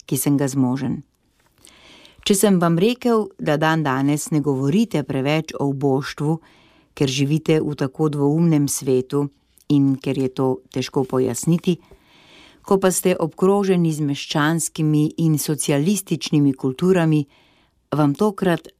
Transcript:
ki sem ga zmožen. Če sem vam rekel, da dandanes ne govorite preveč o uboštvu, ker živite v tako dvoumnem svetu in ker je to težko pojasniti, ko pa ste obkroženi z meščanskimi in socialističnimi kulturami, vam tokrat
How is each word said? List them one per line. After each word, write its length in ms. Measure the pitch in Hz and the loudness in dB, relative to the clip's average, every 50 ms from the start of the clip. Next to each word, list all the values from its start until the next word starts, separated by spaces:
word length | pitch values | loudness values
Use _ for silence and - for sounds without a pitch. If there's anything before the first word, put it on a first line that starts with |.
| - | -10
ki 100 | - 151 | -6 -4
sem 200 | 131 - 147 143 | -2 0 0 0
ga 120 | 135 143 135 | 0 0 0
zmožen. 540 | 131 139 131 123 127 139 131 - 120 131 - _ _ _ _ _ _ _ _ _ _ _ _ - - - _ - - - - - _ _ - - | 0 0 0 0 0 -2 -4 -6 -6 -8 -10 _ _ _ _ _ _ _ _ _ _ _ _ -20 -20 -20 _ -20 -20 -20 -20 -20 _ _ -2 0
Če 60 | 208 | 0
sem 240 | 196 - 208 190 175 | 2 4 4 4 4
vam 140 | 175 170 170 | 4 2 2
rekel, 460 | 165 185 226 247 - - 247 233 220 208 - - - | 2 2 0 0 0 0 0 2 0 0 -2 -6 -6
da 180 | - 160 151 | -2 -2 0
dandanes 720 | 147 156 156 160 160 151 143 127 135 135 143 147 147 - - | 0 2 0 0 0 0 -2 -2 0 0 0 0 0 -2 -2
ne 120 | 165 151 139 | -2 -2 0
govorite 560 | 147 139 131 135 139 151 208 233 220 - 156 143 | 0 -2 -2 0 0 2 2 0 0 -2 -4 -4
preveč 520 | - 143 139 131 139 151 160 160 - - | -4 -4 -4 -2 -2 -2 -2 -4 -6 -8
o 140 | - 139 139 | -6 -4 -4
uboštvu, 640 | 139 135 143 139 135 131 127 - - - 147 147 165 160 _ _ _ _ _ _ _ _ _ _ - | -4 -2 0 0 0 0 -2 -6 -8 -6 -4 -4 -4 -4 _ _ _ _ _ _ _ _ _ _ -4
ker 160 | - 147 139 | -2 -2 -2
živite 520 | 127 139 143 139 156 156 156 - 160 156 - | 0 0 0 0 0 -2 0 0 0 0 0
v 100 | - 147 - | -2 -4 -4
tako 300 | 147 131 - - 156 156 147 | -6 -6 -4 -2 -2 -2 0
dvoumnem 540 | 147 139 143 147 160 170 170 160 147 143 135 | 0 0 0 2 2 2 4 4 2 2 0
svetu 540 | - - 139 139 131 127 127 131 - 143 147 143 _ _ _ _ _ _ _ - 147 | -2 -4 -2 0 0 0 0 -2 -2 -4 -4 -4 _ _ _ _ _ _ _ 0 2
in 220 | 143 139 135 135 | 2 4 2 0
ker 220 | 131 - 143 135 139 | 0 -2 -4 -4 -2
je 100 | 135 127 | -2 -4
to 200 | 131 - 135 131 127 - - _ | -2 -2 -2 -2 -2 -4 -6 _
težko 380 | - 135 127 - - 147 131 - | -8 -6 -6 -4 -2 -4 -4 -2
pojasniti, 720 | - 127 127 127 117 - - - 165 175 - 190 175 - _ - - _ _ _ _ _ _ _ - - - - _ _ | 0 -2 0 0 -2 -4 -2 0 0 0 0 -2 -4 -4 _ -20 -20 _ _ _ _ _ _ _ -20 -20 -20 -20 _ _
ko 160 | - - 202 | -2 0 0
pa 140 | 196 190 185 180 | 2 2 2 0
ste 220 | - - 190 180 | 2 0 0 0
obkroženi 760 | - 170 151 - - 185 185 196 202 202 190 190 175 170 165 156 | 0 -2 -6 -4 0 2 2 2 2 2 2 2 2 2 0 0
z 120 | 147 156 | -2 -2
meščanskimi 1000 | 143 139 139 - - - 156 147 151 165 165 156 - - - 156 151 151 151 151 160 - - 165 | -4 -4 -6 -6 -4 -2 0 0 2 0 0 -4 -6 -4 -2 0 2 2 2 2 0 0 0 0
in 140 | 160 156 143 | 2 2 0
socialističnimi 1120 | - - 156 135 - - 147 139 147 175 208 185 - - 175 151 - - - 151 143 139 131 | 0 -2 -4 -4 -2 -2 0 0 0 0 -2 -2 -4 -6 -6 -6 -4 -2 0 2 2 2 0
kulturami, 680 | - - 135 131 - 175 180 190 180 165 160 156 151 143 - _ _ _ _ _ _ _ _ _ _ _ - - | 0 -2 -4 -2 0 2 2 2 4 4 2 2 0 0 -2 _ _ _ _ _ _ _ _ _ _ _ -6 0
vam 160 | 143 151 143 143 | 2 2 2 2
tokrat 540 | - 208 214 196 - - 190 165 156 - - _ _ | 2 0 0 0 0 0 0 0 0 -4 -10 _ _